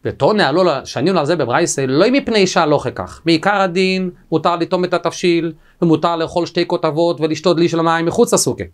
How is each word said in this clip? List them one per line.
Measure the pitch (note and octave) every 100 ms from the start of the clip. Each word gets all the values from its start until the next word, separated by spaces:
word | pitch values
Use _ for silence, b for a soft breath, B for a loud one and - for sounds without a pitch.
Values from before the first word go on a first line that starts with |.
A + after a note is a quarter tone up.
| A#2
ותונה | - C#3+ G#3+ D3+
עלו | D#3
לה-, | F#3 C3+ -
שנינו | A#2+ D3+ F#3
על | C#3+
זה | E3+
בברייתא, | B2 C3 E3 - C3
לא | C3+ G#3+
מפני | C4+ C4+ A3 F#3
שהלכה | F#3 D#3 C#3+ B2
כך. | A2+ F2+ - D#3+
מעיקר | E3 F#3+ G3+
הדין, | F#3+ E3+ F#3+ F#3 F#3 b b
מותר | D#3+ E3+ E3+
לטום | E3 F3+
את | F3
התבשיל, | F3 E3+ - F3 E3+ E3 D#3 b b
ומותר | F3 D#3 E3+ E3
לאכול | D#3+ F3+ E3
שתי | - E3+
כותבות | F3 D#3+ D3+ E3+ C#3+
ולשתות | D#3 D#3 F3+ E3
דלי | E3+
של | E3
מים | E3 E3 E3
מחוץ | - D#3
לסוכה. | E3 - A#2 F2